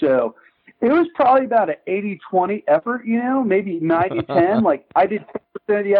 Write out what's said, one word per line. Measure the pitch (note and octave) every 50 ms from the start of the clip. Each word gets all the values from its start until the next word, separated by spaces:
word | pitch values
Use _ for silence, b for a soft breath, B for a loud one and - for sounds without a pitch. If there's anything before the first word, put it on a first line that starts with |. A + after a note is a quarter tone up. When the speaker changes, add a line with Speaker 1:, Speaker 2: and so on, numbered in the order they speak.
Speaker 1:
So | D#3 C#3 C3 B2+ A#2+ A2+ - b b b b b b b b b
it | - A#3
was | D4 E4+ E4+ E4+ -
probably | - C#4+ B3 C4 C4+ C4
about | A3 A#3+ A3+ G3+ D#3+
an | D3+ - -
eighty | - F#3 G3+ G3+ G#3 G3 D#3 - -
twenty | - F#3 F3+ F#3 G#3 G#3 -
effort, | - D3 D#3+ - A#3 B3 B3 -
you | A3 A3+ A#3
know, | A#3+ B3 C4 C4+ B3+
maybe | G#3 F#3 G3 G3 G3 E3+ E3+
ninety | D#3+ E3 E3 E3 F3 F#3+ F#3 -
ten. | - - C#3 - E3+ F3+ G#3 A3+
Speaker 2:
<laughs> | G#3+
Speaker 1:
Like, | F3 C#3+ C3+ - _ -
I | D#3+ F#3+
did | G3 G#3+ G3+
ten | - - - - _ _
percent | - - _ - G#3 G#3
of | G3+
the | G3 G3